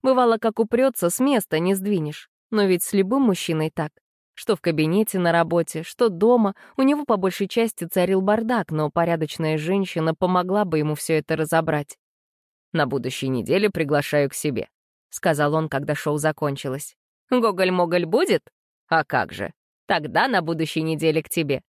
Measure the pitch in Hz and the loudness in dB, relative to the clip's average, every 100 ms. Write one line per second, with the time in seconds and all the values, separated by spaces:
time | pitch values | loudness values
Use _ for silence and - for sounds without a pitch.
0 | 262 262 240 226 226 214 226 233 269 - | 2 4 4 4 0 0 0 4 2 2
1 | 175 - 262 262 - 156 180 196 190 196 | -2 2 2 2 0 0 0 0 0 -2
2 | 151 151 - _ _ 214 202 175 - 202 | -2 -8 -18 _ _ 0 2 2 0 0
3 | 185 269 254 180 - 160 156 - 151 _ | 2 2 2 2 -2 -2 -2 -4 -8 _
4 | _ _ _ - - 202 175 156 156 190 | _ _ _ -10 -2 0 0 0 2 2
5 | 214 190 175 170 165 170 165 160 160 - | 0 0 2 2 2 0 0 -6 -12 0
6 | 240 170 220 247 208 - - - 269 294 | 0 4 4 4 2 -2 -12 0 2 2
7 | 285 208 185 - 196 - 226 - 170 190 | 0 0 0 -2 -4 0 -2 -4 -4 0
8 | 180 190 190 214 226 240 175 156 151 175 | 2 2 2 0 0 -2 -2 -2 -2 0
9 | 170 165 156 - 160 156 156 196 185 165 | 0 0 -2 -2 -2 -2 0 -2 -2 -2
10 | 160 160 185 180 180 202 208 160 151 151 | -2 0 0 0 0 -2 0 0 0 -4
11 | - 160 - 156 151 165 160 151 147 - | -2 -2 0 -4 0 0 0 -2 -4 -16
12 | _ _ _ _ _ _ _ 165 139 135 | _ _ _ _ _ _ _ -2 0 -2
13 | 123 - 135 127 - 175 208 180 147 147 | -4 -6 -4 -4 0 0 0 -2 0 0
14 | 143 147 139 - 151 117 - _ _ _ | 0 0 0 -2 -4 -4 -8 _ _ _
15 | _ - 185 147 147 156 156 135 143 147 | _ -4 -2 2 2 0 -2 -6 -4 -4
16 | 151 147 156 151 147 139 139 135 - _ | -2 -2 -2 -2 -4 -4 -6 -8 -10 _
17 | _ _ _ 254 233 180 185 180 170 175 | _ _ _ 0 2 2 0 2 2 0
18 | 170 220 359 180 _ _ _ _ _ 165 | 2 0 2 0 _ _ _ _ _ -2
19 | 147 131 101 - 92 _ _ _ - 180 | 0 -2 -2 -6 -10 _ _ _ -4 -4
20 | 147 135 254 208 160 160 160 165 160 156 | 0 0 2 0 -2 -4 -2 -2 -2 0
21 | 160 151 - - 147 135 _ | 2 0 -2 -4 -2 -4 _